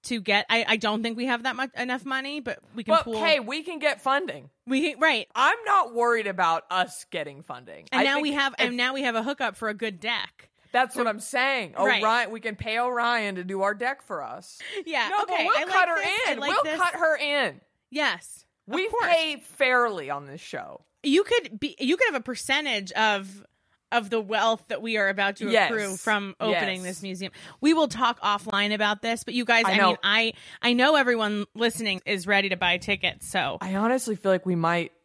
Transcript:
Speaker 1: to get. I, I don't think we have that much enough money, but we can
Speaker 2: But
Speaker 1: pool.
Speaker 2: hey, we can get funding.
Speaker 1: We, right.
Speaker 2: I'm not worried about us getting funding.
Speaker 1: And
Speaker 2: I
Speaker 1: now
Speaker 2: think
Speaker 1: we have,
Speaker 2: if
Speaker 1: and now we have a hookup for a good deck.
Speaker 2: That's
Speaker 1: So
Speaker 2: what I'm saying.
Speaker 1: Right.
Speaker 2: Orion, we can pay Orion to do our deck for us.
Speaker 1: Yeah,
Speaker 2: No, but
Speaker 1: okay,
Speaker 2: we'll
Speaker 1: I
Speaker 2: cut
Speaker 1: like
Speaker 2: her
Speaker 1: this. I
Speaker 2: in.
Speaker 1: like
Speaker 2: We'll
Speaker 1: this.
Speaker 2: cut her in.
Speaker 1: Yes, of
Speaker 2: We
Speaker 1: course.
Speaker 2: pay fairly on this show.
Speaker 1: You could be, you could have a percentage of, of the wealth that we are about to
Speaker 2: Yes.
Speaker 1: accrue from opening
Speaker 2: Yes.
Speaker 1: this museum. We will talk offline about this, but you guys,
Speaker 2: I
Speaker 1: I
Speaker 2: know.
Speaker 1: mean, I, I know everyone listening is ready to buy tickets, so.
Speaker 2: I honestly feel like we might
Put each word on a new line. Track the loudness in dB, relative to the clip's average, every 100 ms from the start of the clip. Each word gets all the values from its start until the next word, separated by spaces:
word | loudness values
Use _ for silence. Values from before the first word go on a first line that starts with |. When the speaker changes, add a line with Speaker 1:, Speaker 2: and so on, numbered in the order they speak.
Speaker 1:
to | -4 -6
get. | 0 0 2
I, | 0 2
I | 0
don't | 0 -2
think | -2 -4
we | -2
have | -2
that | -2 -4
much | -6 -6
enough | -6 -6 -4
money, | -6 -6 -8
but | -8 -10 _ -12
we |
can | 2 2
Speaker 2:
But | 2
Speaker 1:
pool. | -2
Speaker 2:
hey, | 2 2
we | 2 -6
can | -6 -2
get | -2 0
funding. | 0 0 0 -10 -14 _ -2
Speaker 1:
We, | 0 0 2
right. | 2 2 -2
Speaker 2:
I'm | 2 2 2 2
not | 2 2 2
worried | 2 2 0
about | 2 2 2 0
us | 0 0 -4 -8
getting | -8 -8 -10
funding. | -14 -14 -14 -18 -4
Speaker 1:
And | 2
Speaker 2:
I |
Speaker 1:
now | 2 2
Speaker 2:
think | 0
Speaker 1:
we |
have, | 0 -2 0
Speaker 2:
if | -2
Speaker 1:
and | 0
now | -2
we | 0
have | -2 -2
a |
hookup | -2 -4 -4 -4
for | -6
a |
good | -4 -6 -6
deck. | -6 -4 -6 _ -20 _ _
Speaker 2:
That's | 0 0
Speaker 1:
So | 0
Speaker 2:
what | -2
I'm | -2
saying. | -4 0 0 0 -4 0
Speaker 1:
Right. | 2 4
Speaker 2:
Orion, | 4 2 0
we | -4
can | -8 -8
pay | -4 -2
Orion | 0 0 0 0 -2 -4
to |
do | -6 0
our | 0
deck | 0 -4 -6
for | -8 -8
us. | -8 -12 -16 -16 -10 -10 -4
Speaker 1:
Yeah, | -2 0
Speaker 2:
No, | 0 0
but |
Speaker 1:
okay, | 0 2
Speaker 2:
we'll | 0
Speaker 1:
I |
Speaker 2:
cut | 2
Speaker 1:
like | 2 4
Speaker 2:
her | 2
Speaker 1:
this. | 0 0 0
I |
Speaker 2:
in. | -2
Speaker 1:
like | 0
Speaker 2:
We'll | 0
Speaker 1:
this. | 0 0
Speaker 2:
cut | 0
her | 2 0 2
in. | 0 0 0 -4 _ _ _
Speaker 1:
Yes, | -2 0 -2 -8 -20 _ _ -8
of | -4
Speaker 2:
We | -2
Speaker 1:
course. | -2 2
Speaker 2:
pay | 2 2 -6 -12 -2
fairly | 2 4 2 -2 -6
on | -8 -8
this | -16
show. | -12 -12 -12 -16 _ _
Speaker 1:
You | 2 2
could | 4 0 0 -8
be, | -8 -4
you | -2 2
could | 2
have | 0
a |
percentage | -6 -10 -2 -2 -2 -4 -4
of, | 0 2 0 -4 -16 -20 _ _ _ _
of | -2 0
the | -4
wealth | -2 0 2 0 -4
that | -8
we | -4 0
are | 0
about | 2 -2 -2
to | 2
Speaker 2:
Yes. | 4 4
Speaker 1:
accrue | 0 -4 -4
from | 0 0 -2 -4
opening | 0 0 0 -4
Speaker 2:
Yes. | -6 -8
Speaker 1:
this |
museum. | -10 -8 -10 -12 -20 0
We | 4
will | 4 4
talk | 2 0 0
offline | -2 -2 -2 0 0
about | 2 0 0
this, | -2 -4
but | -2
you | -4 4
guys, | 4 4
Speaker 2:
I |
Speaker 1:
I | 6
Speaker 2:
know. | 4
Speaker 1:
mean, | 4
I, | 2 2 2 -4 -18 -4
I | 0
know | 4 6 6
everyone | 4 2 0 -2 -6 -2
listening | -2 0 -4 -4 -4
is | -4 2
ready | 2 2
to | 0
buy | 0 0
tickets, | -2 -2 -2 -4 -4
so. | -2 -2 -4
Speaker 2:
I | -4
honestly | 0 2 0 0 -2
feel | 2
like | 2 2
we | 0
might | 2 0 -2 _